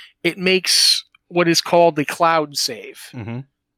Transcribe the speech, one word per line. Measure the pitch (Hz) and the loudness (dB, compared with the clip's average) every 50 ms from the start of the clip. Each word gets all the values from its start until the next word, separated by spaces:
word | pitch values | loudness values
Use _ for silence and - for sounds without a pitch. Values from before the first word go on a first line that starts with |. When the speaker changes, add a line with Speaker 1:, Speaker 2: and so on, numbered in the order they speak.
| - - _ _ - | -20 -20 _ _ -4
Speaker 1:
it | 170 160 | -4 -4
makes | - 180 185 185 185 180 - - - - - - - - _ _ _ _ - | -2 0 0 0 0 0 0 0 2 2 2 0 0 -4 _ _ _ _ -4
what | 180 170 175 | -2 0 2
is | 170 165 - | 2 2 0
called | - - - 170 170 170 151 | 0 2 4 4 4 4 2
the | 151 143 | 0 -4
cloud | - - - 175 165 165 160 151 147 143 | -6 -2 0 0 2 2 2 0 -2 -4
save. | - - - 117 104 95 127 - - - - - | -6 -6 -6 -6 -10 -14 -16 -18 -20 -20 -18 -14
Speaker 2:
Mm-hmm. | 127 104 110 117 127 135 _ _ _ _ _ _ | -14 -12 -10 -10 -12 -12 _ _ _ _ _ _